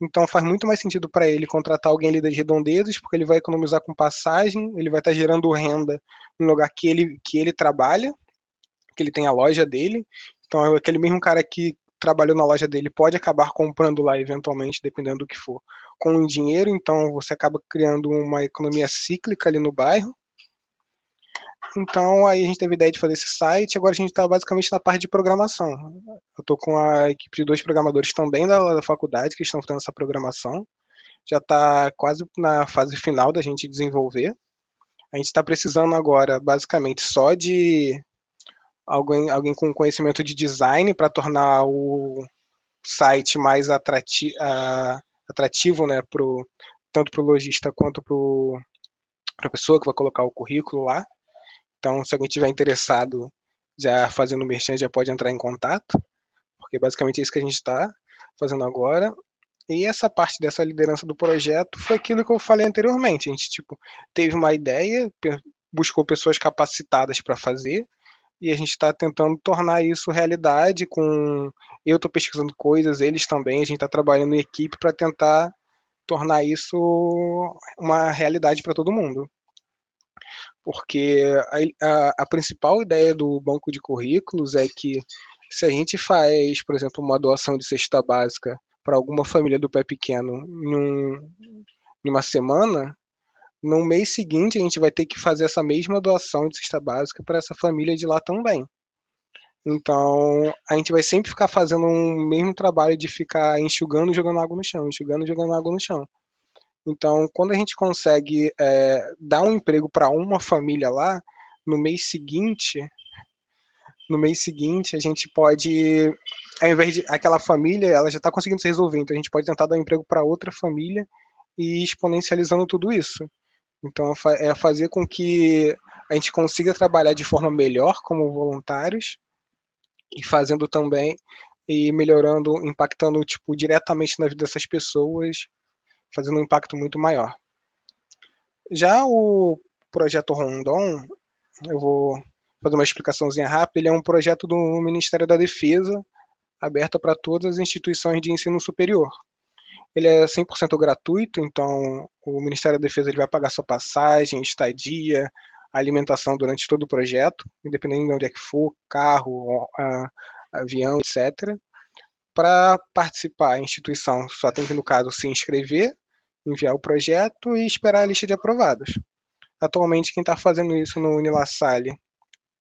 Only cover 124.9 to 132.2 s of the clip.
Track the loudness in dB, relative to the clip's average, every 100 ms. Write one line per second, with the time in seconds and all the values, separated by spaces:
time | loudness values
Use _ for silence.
124.9 | -2 -4 -2 0 4 4 6 4 0 _
125.9 | -20 -4 -2 -2 0 0 0 -2 2 4
126.9 | 4 4 2 0 0 2 2 2 4 2
127.9 | 0 -2 -2 -2 -2 -4 -4 -6 -6 -4
128.9 | -6 -8 -14 _ _ _ _ _ _ _
129.9 | _ _ -16 0 0 2 0 -2 -2 0
130.9 | 0 -2 -6 _ -20 -20 _ -6 -2 0
131.9 | 2 4 6